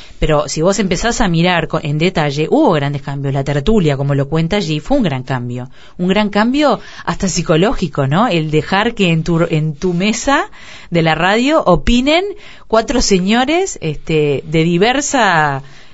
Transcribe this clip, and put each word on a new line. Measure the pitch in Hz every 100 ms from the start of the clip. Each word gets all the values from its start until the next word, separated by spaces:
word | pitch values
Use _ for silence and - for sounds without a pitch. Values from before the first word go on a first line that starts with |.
| - -
Pero | 156 147 151
si | 160
vos | 170 196
empezás | 185 180 226 233
a | 202
mirar | 165 175 170 156
co-, | 160
en | 147 151
detalle, | 180 185 147 139 160
hubo | 262 294
grandes | 156 139 143
cambios. | - 139 139
La | 139
tertulia, | 139 143 139 220 156 135
como | 139
lo | 139 139
cuenta | 160 165 208
allí, | 160 151
fue | - 277
un |
gran | 190 131
cambio. | - 131 120 123 123 - - -
Un | 180
gran | 196 208
cambio | 202 226 277 294 202 - - -
hasta | 170 190
psicológico, | 170 160 160 202 - 185 - 135
¿no? | 165 240
El | 170 156
dejar | 156 - 196 233
que | 226 180
en | 160
tu, | 160 165 170
en | 156 156
tu | 143 185 170
mesa | 208 220 277 285 415 - - - -
de | 170
la | 160 156
radio | 180 220 262 311
opinen | - 165 - 240 269 330 403 359 - - -
cuatro | 220 226 240
señores, | - 190 185 233 262 339 381 -
este, | 156 143 - 156 147 139 160
de | 160
diversa | 165 170 220 262 285 269 202 165 147 135 - - -